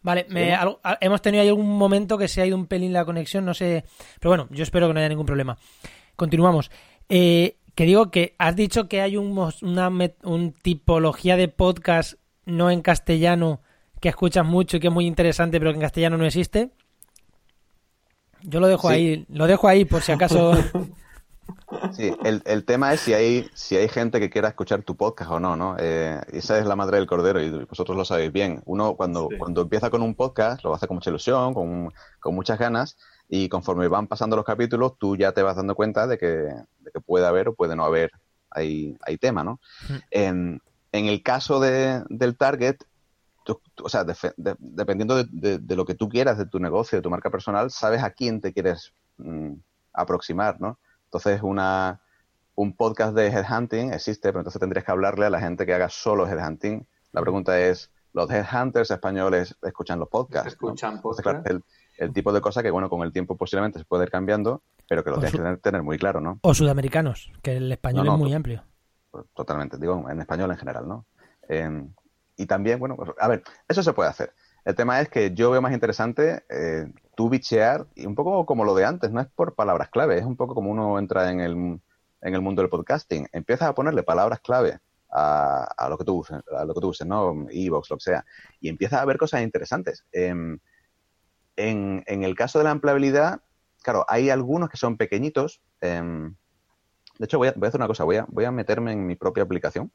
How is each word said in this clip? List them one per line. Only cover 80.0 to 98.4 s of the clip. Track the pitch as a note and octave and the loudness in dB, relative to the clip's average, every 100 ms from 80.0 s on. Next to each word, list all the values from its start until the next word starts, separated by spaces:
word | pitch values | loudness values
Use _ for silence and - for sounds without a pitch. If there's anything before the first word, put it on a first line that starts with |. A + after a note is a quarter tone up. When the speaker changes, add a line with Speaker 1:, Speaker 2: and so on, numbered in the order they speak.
| D3+ F2+ | 0 0
Speaker 2:
es | A2+ | -2
un | B2 | -4
poco | B2+ C3 | -4 -4
como | G2 | -4
uno | G#2+ G#2+ G2+ | -2 -2 -2
entra | G2 F#2 F2+ | -2 0 0
en | F2+ | -2
el, | F2 E2+ F2+ E2+ _ _ _ _ | -4 -4 -4 -6 _ _ _ _
en | F#2 | -6
el | F#2 | -4
mundo | F#2+ G2 | -2 -2
del | F#2 | 0
podcasting. | E2+ - C#3+ - D#2+ C#2+ | -2 -2 -4 -2 -6 -6
Empiezas | E2+ - B2 E3 | -10 -4 0 0
a | - | 0
ponerle | C#3 A#2 | -2 -2
palabras | - E2+ G#2 A#2 | 0 2 2 0
clave | - B2+ A#2 - _ _ _ | -2 0 0 -2 _ _ _
a, | C#2 D2+ D2+ C#2+ C2+ C2 - | 0 2 2 0 0 -4 -4
a | A#1+ | -4
lo | D#2 | -4
que | - | -2
tú | F#2 | -2
uses, | D2+ D2+ - D2+ | -4 -12 -10 -8
a | |
lo | D2+ | -4
que | E2 | -2
tú | F2+ | -2
uses, | F2 E2 | -4 -6
¿no? | G2+ F#2+ D#2 C#2+ | -2 -2 -2 -8
Evox, | F2 F#2 D#2 - | -6 -2 -2 -4
lo | D2 | -8
que | - | -2
sea, | F2 - - - _ | -4 -4 -20 -20 _
y | D#2+ | -10
empiezas | D#2+ G2 C3+ | -4 -2 0
a | C#3 | 0
ver | C3+ | 0
cosas | D#3 C#3 | 0 0
interesantes. | A2+ F#2 - B2 - - _ | -2 -4 -4 -6 -6 -10 _
Em, | F2+ F2+ F2 E2 D#2+ _ _ _ _ _ _ _ _ _ - | -4 -2 -4 -8 -10 _ _ _ _ _ _ _ _ _ -6
en, | G#2+ G#2+ G2 F#2+ - | -4 -2 -4 -6 -6
en | G2 | -4
el | F#2+ F#2 | -2 -2
caso | B2 D#3+ | 0 2
de | |
la | D3+ | 2
empleabilidad, | D3 D3 C#3 C#3 C#3+ D#3 F#3+ _ _ _ _ | 2 2 2 2 2 2 -2 _ _ _ _
claro, | - G#2+ - | -2 0 2
hay | A#2 C3+ | 2 2
algunos | C3+ B2 D#3 E3 | 2 0 -2 -2
que | - | -2
son | B2 A2 | -4 -2
pequeñitos. | A2 G2+ C#3+ C#3+ D3+ - _ _ | -2 -2 -2 -2 -4 -6 _ _
Em, | F2 F2 E2+ E2 D#2+ F#2+ _ _ _ _ _ _ - _ | -4 -4 -4 -8 -10 -14 _ _ _ _ _ _ -20 _
de | A2+ | -2
hecho, | D#3 | 2
voy | B2+ | 2
a, | G#2+ | 2
voy | G#2 | -2
a | |
hacer | C3 | 0
una | A2+ | -2
cosa, | A2+ D#2+ | 0 0
voy | G#2 | 0
a, | A2+ | -2
voy | - | -4